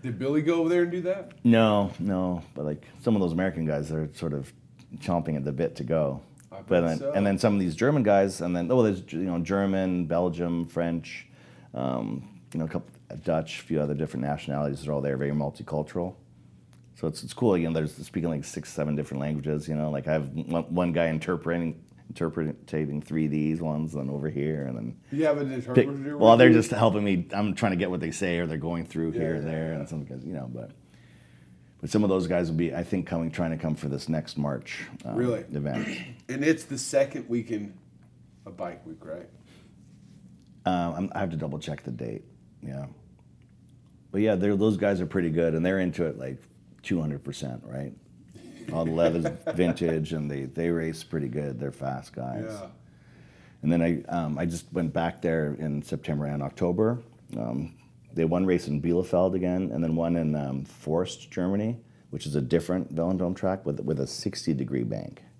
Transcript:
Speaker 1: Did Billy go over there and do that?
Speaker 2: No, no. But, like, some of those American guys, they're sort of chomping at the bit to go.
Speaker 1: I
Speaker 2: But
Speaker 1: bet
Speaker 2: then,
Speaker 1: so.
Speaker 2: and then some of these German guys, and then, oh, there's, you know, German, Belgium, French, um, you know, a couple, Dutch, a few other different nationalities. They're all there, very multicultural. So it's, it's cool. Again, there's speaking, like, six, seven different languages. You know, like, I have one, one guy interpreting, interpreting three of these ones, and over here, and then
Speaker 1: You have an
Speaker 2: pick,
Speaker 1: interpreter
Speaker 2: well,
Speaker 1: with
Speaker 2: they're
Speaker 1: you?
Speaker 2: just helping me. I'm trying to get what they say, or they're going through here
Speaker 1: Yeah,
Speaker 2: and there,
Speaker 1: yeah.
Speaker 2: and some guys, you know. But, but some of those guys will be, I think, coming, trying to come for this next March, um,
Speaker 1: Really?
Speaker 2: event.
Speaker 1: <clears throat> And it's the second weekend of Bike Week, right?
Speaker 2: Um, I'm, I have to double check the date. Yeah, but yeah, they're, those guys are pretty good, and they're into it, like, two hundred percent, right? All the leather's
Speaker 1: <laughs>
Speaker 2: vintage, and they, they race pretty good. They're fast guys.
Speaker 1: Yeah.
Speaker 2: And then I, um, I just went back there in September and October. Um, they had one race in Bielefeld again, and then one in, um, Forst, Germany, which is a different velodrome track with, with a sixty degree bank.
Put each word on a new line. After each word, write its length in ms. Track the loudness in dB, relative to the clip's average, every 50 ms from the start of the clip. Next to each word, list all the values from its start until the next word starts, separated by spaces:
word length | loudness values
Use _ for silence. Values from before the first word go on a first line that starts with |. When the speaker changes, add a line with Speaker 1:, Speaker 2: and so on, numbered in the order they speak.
| -6
Speaker 1:
Did 160 | -6 -6 -2
Billy 220 | 0 2 2 4 4
go 160 | 4 2 4
over 100 | 4 4
there 140 | 4 4 4
and 80 | 2
do 100 | 0 -2
that? 300 | -2 -2 -2 -4 -6 -14 -16 2 6
Speaker 2:
No, 480 | 8 8 10 8 8 8 6 4 2 -2 -4
no. 440 | -2 0 2 2 2 0 0 -2 -6 -10 -8
But, 120 | -4 -2
like, 200 | -2 -4 -4 -8 -18 -20 -4
some 140 | 2 2 4
of 60 | 4
those 100 | 4 2 2
American 320 | 2 0 0 0 0 -2
guys, 240 | 0 0 -2 -2 -2
they're 180 | -2 -4 -4 -4 -6
sort 200 | -6 -6 -4 -4
of 200 | -4 -6 -10 -14 -20 -20 -20 -20 -20 -20 -18 -16 -8
chomping 360 | -4 0 0 0 0 0 -2
at 80 | -2 -2
the 80 | -4
bit 240 | -2 -2 -2 -2 -2
to 60 | -6 -4
go. 380 | 0 2 2 2 0 -2 -6 -10 -16 -20 -20 -20 -18
Speaker 1:
I 60 | -18
Speaker 2:
But 100 | -18 -2
Speaker 1:
bet 160 | 2 4 4 4
Speaker 2:
then, 120 | 4 0 0
Speaker 1:
so. 120 | -2 0 2
Speaker 2:
and 120 | 2 4
then 140 | 4 2 4
some 160 | 4 4 4
of 40 | 4
these 160 | 2 0 2
German 280 | 2 4 4 4 4 6
guys, 360 | 6 6 6 6 4 2 -2
and 140 | -2 -2 0
then, 160 | 0 2 4
oh, 120 | 6 6 6
there's, 180 | 6 4 0 -4 -6
you 120 | -4 -4 -2
know, 160 | 0 0 -2
German, 680 | 0 0 2 2 2 2 2 2 2 2 0 0 0
Belgium, 600 | 2 2 4 4 2 2 0 -2 0 0 -2 -2
French, 600 | -2 -2 -2 0 0 -2 -2 -4 -8 -14 -16 -16 -18 -20 -20 -20 -20 -20 -20 -20 -12 -6
um, 500 | -4 -2 -2 -2 -2 -4 -4 -6 -8 -8 -12 -18 -20 -20 -8 -4
you 60 | -4
know, 60 | -4
a 40 | -2
couple, 180 | -4 -6 -8 -8 -20 -20 -18 -14 -14 -8 -2
Dutch, 360 | 0 0 0 0 -4 -10 -12
a 40 | -6
few 180 | -2 0 0
other 140 | 0 0 0
different 280 | -2 -2 -4 -4 -4 -2
nationalities. 580 | -2 -2 -4 -4 -4 -2 -2 0 -2 -2 -4 -4
They're 100 | -2 -2
all 80 | -2
there, 160 | 0 -2 -2
very 140 | 0 0 0
multicultural. 840 | 0 0 -2 -2 -6 -8 -10 -4 -4 -4 -4 -4 -4 -4 -4 -4 -6 -12 -20 -20 -20 -20 -20 -20 -20 -20 -20 -20 -20 -20 -20 -20 -12
So 100 | -4 -4
it's, 160 | -4 -4 -4 -10
it's 100 | -12 -4
cool. 220 | 2 4 4 4
Again, 180 | 4 4 2 2
there's 200 | 0 0 -2 -4
speaking, 340 | -10 -14 -6 -4 -2 -2 -2
like, 160 | -2 -4 -6
six, 260 | -8 -10 -10 -10 -8
seven 240 | -4 -4 -2 -2 0
different 260 | -2 -4 -4 -4 -4
languages. 460 | -4 -2 -4 -2 -2 -2 -2 -2 -2
You 80 | -4 -4
know, 140 | -2 -2 -2
like, 180 | -2 -4 0
I 60 | 0 0
have 160 | 0 0 -2
one, 340 | -6 -8 -6 -2 -2 -2 -2 0 0
one 180 | 0 0 2 2
guy 140 | 2 2 2
interpreting, 720 | 2 -2 0 -2 -2 -2 0 -2 -2 0 -2 -4 -6 -8 -14 -20 -20 -20 -18 -18
interpreting 920 | -6 -2 -2 -2 0 -2 -2 -2 -4 -8 -10 -4 -2 -2 -2 -2 -4 -6
three 240 | -6 -4 0 0 0
of 60 | 2
these 280 | 2 2 2 2 0 0
ones, 340 | -2 -2 -2 -2 -4 -4 -4
and 140 | -6 -4 -4
over 200 | -4 -4 -4 -4
here, 360 | -2 -2 -2 -2 -2 -2 -4
and 100 | -6 -6
then 200 | -6 -8 -8 -10 -12 -12 -8
Speaker 1:
You 140 | -4 0 2
have 120 | 2 2 2
an 100 | -2 -4
Speaker 2:
pick, 360 | -4 -6 -6 4 4 4 6
Speaker 1:
interpreter 300 | 4 0 -6 -6 -6 2
Speaker 2:
well, 140 | 8 10 10
Speaker 1:
with 80 | 12 12
Speaker 2:
they're 80 | 12 12
Speaker 1:
you? 40 | 12
Speaker 2:
just 180 | 10 6 4
helping 320 | 2 4 4 4 4 4 2
me. 240 | 2 2 2 0 -2 -2
I'm 200 | 0 0 0 0
trying 200 | 0 0 2 2
to 20 |
get 140 | 2 0 0
what 80 | 0 -2
they 120 | -4 -4
say, 260 | -4 -2 -2 0 0 0
or 60 | 0
they're 100 | -2 -4
going 280 | -4 -4 -4 -4 -4 -6
through 260 | -6 -4 -2 -2 0
here 200 | 0 0 0 0 -2
Speaker 1:
Yeah, 60 | -2
Speaker 2:
and 80 | -2
there, 240 | -4 -4 -4 -4 -4 -4
Speaker 1:
yeah. 60 | -6
Speaker 2:
and 100 | -6 -6
some 160 | -8 -8 -8
guys, 180 | -8 -12 -12 -10
you 100 | -8 -8
know. 160 | -8 -8 -8 -10
But, 180 | -10 -12 -12 -16 -20 -20 -20 -20 -20 -20 -20 -20 -20 -20 -20 -20 -20 -20 -20 -20 -20 -20 -20 -16 -10
but 80 | -8 0
some 140 | 2 2 4
of 60 | 4
those 180 | 4 2 2
guys 220 | 2 0 0 0 0
will 80 | 0
be, 160 | 0 0 0 -2
I 100 | -4 -4
think, 240 | -4 -4 -4 -4
coming, 220 | -4 -4 -4 -4 -4
trying 220 | -4 -4 -4 -4
to 60 | -4
come 180 | -4 -2 -4 -4
for 140 | -4 -4 -6
this 180 | -6 -6 -4
next 300 | -4 -4 -4 -4 -6 -6
March, 480 | -4 -4 -2 -4 -6 -8 -12 -12 -12 -12 -14 -14 -14 -10
um, 120 | -6 -2
Speaker 1:
Really? 260 | -2 0 0 -2 -4 -6 -8
Speaker 2:
event. 340 | -6 -4 -4 -4 -4 -4 -4 -6 -8 -10 -12 -14 -16
Speaker 1:
<clears throat> 140 | -18 -12 -8
And 140 | -6 0 2
it's 180 | 2 2 2 0
the 140 | -8 -8 -8
second 480 | -6 0 2 2 2 2 0 -10 -6 -2
weekend 480 | -2 -2 -2 -2 -4 -4 -4 -8 -12 -16 -20 -20 -20 -20 -20 -20 -20 -20 -20 -20 -20 -20 -20
of 80 | -18 -10
Bike 260 | -8 -8 -8 -8 -12 -14
Week, 160 | -16 -16 -16 -12
right? 240 | -12 -12 -12 -12 -18 -20 -20 -20 -20 -20 -20 -20 -20 -20 -20 -20 -20 -20 -20 -20 -20 -20 -20 -20 -20 -20 -20 -20 -20 -20 -4 -2
Speaker 2:
Um, 280 | 0 0 2 0 -2 -2
I'm, 160 | -4 -4 -4 -2
I 60 | -2
have 100 | -2 -2
to 60 | -2
double 220 | -4 -4 -4 -6 -8
check 240 | -6 -8 -8 -8 -8
the 80 | -10
date. 320 | -8 -6 -6 -8 -8 -10 -12 -16 -20 -20 -20 -20 -20 -14 -12
Yeah, 240 | -10 -8 -8 -10 -10 -14 -18 -20 -20 -20 -20 -20 -20 -20 -20 -20 -20 -20 -20 -20 -20 -20 -20 -20 -20 -20 -20 -18 -4
but 100 | 0 2
yeah, 120 | 2 4 4
they're, 200 | 4 2 2 4
those 220 | 4 4 4 4
guys 240 | 4 2 2 2 0
are 40 | -2
pretty 240 | 0 0 0 0 2
good, 240 | 2 2 2 2 2
and 100 | 2 2
they're 160 | 2 2 2
into 260 | 0 0 0 0 -2
it, 120 | -2 -2
like, 240 | -6 -8 -10 -10 -12 -14 -20 -20 -20 -20 -20 -20 -16
two 180 | -4 -2 -2 0
hundred 240 | 0 -2 -4 -6 -8
percent, 380 | -10 -10 -8 -8 -8 -8 -10 -12
right? 280 | -10 -10 -8 -8 -8 -10 -14 -20 -20 -20 -20 -20 -20 -20 -20 -20 -20 -18 -14 -10 -4 -2
All 120 | 0 0
the 60 | 0
leather's 360 | 4 4 4 4 4 2 0 -2 -4 -4 -8
Speaker 1:
<laughs> 100 | -6 0
Speaker 2:
vintage, 580 | 2 2 2 4 2 0 0 0 0 -2 -2 -4
and 160 | -4 -4 -4
they, 140 | -4 -6 -6
they 240 | -6 -4 -2 0 2
race 320 | 2 2 0 -2 -6 -8 -10
pretty 240 | -6 -4 -4 -4
good. 320 | -2 -4 -4 -4 -4 -6 -6
They're 120 | -6 -8
fast 420 | -8 -6 -6 -6 -6 -6 -10 -12 -12
guys. 320 | -10 -8 -6 -6 -6 -8
Speaker 1:
Yeah. 200 | -8 -8 -10 -12 -14 -16 -20 -20 -20 -20 -20 -20 -20 -20 -20 -20 -20 -20 -20 -20 -20 -18 -4
Speaker 2:
And 100 | 0 2
then 100 | 4 4 4
I, 180 | 4 2 0 -2 -4
um, 280 | -2 -2 -2 -2 -2 -2
I 60 | -2
just 240 | -2 -2 -4 -8 -6 -4
went 180 | -2 -2 0 0
back 280 | 0 0 0 -2 -2
there 340 | 0 0 2 2 0 0 -2 -4
in 240 | -4 -4 -4 -4 -4
September 420 | -4 -6 -6 -4 -4 -2 -2 -2
and 160 | -2 -4 -4
October. 600 | -4 -6 -2 0 0 0 2 4 2 2 2 -2 -6 -14 -20 -20 -18 -12 -8
Um, 380 | -6 -4 -4 -4 -4 -6 -6 -10 -18 -20 -20 -20 -20 -20 -10 -2
they 100 | 0 2
had 80 | 2
one 160 | 4 2 4
race 200 | 4 4 2 2
in 140 | 0 -2 0
Bielefeld 540 | 2 2 2 2 2 2 2 4 4 4 2
again, 340 | 0 0 0 0 0 -2 -2
and 120 | -2 -2 0
then 120 | 0 0
one 200 | 0 2 2 2
in, 180 | 2 2 0 0
um, 300 | -2 -2 -4 -4 -6 -8
Forst, 640 | -10 -14 -12 -4 -2 0 0 0 -2 -6 -14 -16 -10
Germany, 480 | -4 -2 0 0 0 0 0 -2 -4 -6 -10 -20 -20 -20 -18 -12
which 160 | -12 -8 -6
is 100 | -2 -2
a 60 | -2
different 540 | 0 2 2 2 2 2 -2 -2 -2 -4 -2
velodrome 400 | -2 0 0 0 0 0 -2 -2
track 280 | 0 0 -2 -2 -2 -2
with, 160 | -4 -4 -4
with 180 | -2 -2 -2 -2
a 80 | -2
sixty 480 | -4 -4 -6 -6 -6 -6 -4 -2 -2 0
degree 280 | 0 -2 -2 -2 -2 -2
bank. 380 | -2 -4 -6 -6 -10 -14 -16 -20 -20 -20